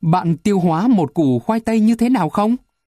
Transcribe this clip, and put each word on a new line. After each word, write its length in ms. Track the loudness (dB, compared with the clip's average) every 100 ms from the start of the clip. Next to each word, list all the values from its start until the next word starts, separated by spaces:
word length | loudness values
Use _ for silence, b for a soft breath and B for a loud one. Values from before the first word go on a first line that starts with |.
bạn 360 | -2 0 0 -2
tiêu 220 | -2 0
hóa 280 | 0 0 0
một 260 | 0 0
củ 260 | 0 0 0
khoai 200 | -2 -4
tây 200 | -2 0
như 160 | 2 2
thế 140 | 0
nào 200 | 0 0
không? 260 | -2 -2 -2 -8 _ _